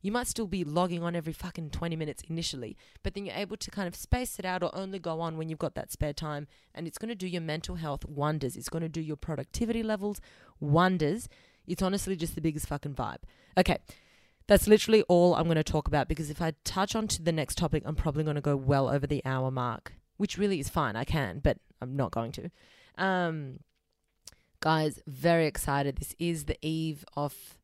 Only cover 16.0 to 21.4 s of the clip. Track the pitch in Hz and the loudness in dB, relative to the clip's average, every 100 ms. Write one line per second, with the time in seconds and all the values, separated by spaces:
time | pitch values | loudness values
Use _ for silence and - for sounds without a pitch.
16 | 127 - 151 151 165 156 - - 202 226 | 0 -2 -4 0 -2 -2 -6 -2 0 0
17 | 214 - 165 160 143 - 160 160 - 151 | -2 0 2 2 0 0 2 2 0 0
18 | 160 143 156 147 147 143 135 143 135 143 | 0 2 0 0 2 2 4 4 4 2
19 | 135 143 135 131 131 131 123 113 - - | 2 0 0 0 0 0 -2 -4 -10 -20
20 | _ _ 208 - 202 185 143 - 135 107 | _ _ -4 0 0 0 0 0 0 0
21 | 131 160 123 92 | 0 0 0 0